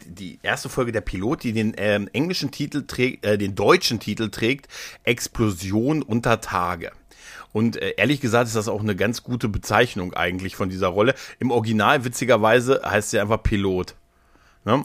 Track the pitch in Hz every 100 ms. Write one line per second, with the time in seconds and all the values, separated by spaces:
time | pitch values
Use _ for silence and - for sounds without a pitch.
0 | - 87 92 - 98 131 127 - 120 107
1 | - 95 104 160 123 110 110 - 101 104
2 | 101 113 165 180 139 - 143 147 - -
3 | 127 - 104 104 101 98 104 180 - 110
4 | - 104 110 - 113 143 - - - -
5 | - 120 - - 110 87 95 104 123 156
6 | - 117 120 113 - 95 87 87 - -
7 | _ - - - - 107 113 - 98 -
8 | 110 143 123 117 123 113 104 104 107 92
9 | 98 117 - 120 113 98 - 107 127 104
10 | 90 - 87 92 95 - 98 92 95 92
11 | 117 131 - - 123 120 110 110 104 147
12 | 123 - 123 117 107 123 123 135 - 101
13 | - 110 104 107 - 104 98 92 90 -
14 | _ _ _ _ _ _ - 131